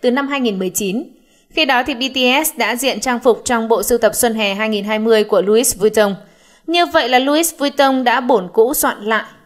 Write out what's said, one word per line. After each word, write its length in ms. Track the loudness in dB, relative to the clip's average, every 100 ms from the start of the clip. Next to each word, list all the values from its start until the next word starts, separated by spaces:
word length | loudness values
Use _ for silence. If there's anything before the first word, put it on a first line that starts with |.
từ 100 | 0
năm 160 | -2 -2
hai 120 | -2
nghìn 200 | -2 -2
mười 100 | -4
chín. 340 | -4 -4 -4 -8 _ _ _ _
Khi 160 | -4 0
đó 180 | 0
thì 120 | 0 -4
B 60 | -4
T 320 | 0 0 2 -2
S 100 | -2
đã 180 | -4 -2
diện 240 | -2 -2
trang 200 | -2 0
phục 220 | 2 0 0
trong 220 | -2 0
bộ 160 | 0
sưu 140 | 2 0
tập 180 | 0 0
Xuân 200 | -2 0
Hè 180 | -2
hai 160 | -2 -2
nghìn 160 | -2 -2
hai 140 | -2
mươi 240 | 2 2
của 180 | 4 0
Louis 360 | 2 2 2 0
Vuitton. 380 | 0 2 0 0 -12 _ _ _ -4
Như 180 | 0 2
vậy 240 | 0 2
là 100 | 2
Louis 380 | 2 0 0 -2
Vuitton 460 | -4 2 2 2
đã 160 | 0 0
bổn 280 | 2 0 0
cũ 200 | 2 2
soạn 300 | 2 -2 -2
lại 200 | -2 -2 -4 -16